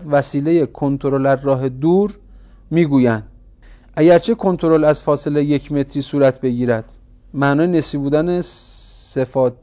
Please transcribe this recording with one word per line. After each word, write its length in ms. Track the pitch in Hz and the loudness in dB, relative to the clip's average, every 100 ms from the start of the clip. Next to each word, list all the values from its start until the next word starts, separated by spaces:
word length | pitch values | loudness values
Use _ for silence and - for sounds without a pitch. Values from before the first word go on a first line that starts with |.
| 151 | 0
وسیله 540 | 143 135 143 151 170 127 | 0 0 -2 0 2 0
کنترل 600 | - 143 139 139 135 139 | -2 -2 -2 -2 0 0
از 140 | 135 | 0
راه 260 | 139 131 135 | 0 0 -2
دور 480 | 127 160 185 202 - - - - - - | -2 0 2 0 -4 -20 -20 -20 -20 -2
میگویند. 560 | 160 156 139 120 110 101 - - - - - - - | 0 2 4 2 0 -6 -20 -20 -20 -20 -20 -10 2
اگرچه 400 | 160 170 196 226 | 6 6 4 -2
کنترل 480 | 196 175 165 160 | -2 0 2 2
از 200 | 151 147 | 2 0
فاصله 400 | - 143 156 147 | 0 -2 0 -2
یک 280 | 147 143 - | 0 0 -2
متری 300 | 143 139 147 | -4 -4 -6
صورت 400 | 131 143 135 131 | -4 2 2 2
بگیرد، 540 | 131 120 123 113 - - - - - | -2 -2 -2 -2 -6 -20 -20 -20 -12
معنای 340 | 135 139 143 170 | -2 0 2 2
نسبی 300 | 165 143 147 | 0 -2 -4
بودن 440 | 139 151 170 175 | -2 0 0 -4
صفات، 1120 | 170 - - - - - - 139 127 135 127 117 | -6 -12 -16 -18 -18 -18 -10 -6 -4 0 -2 -2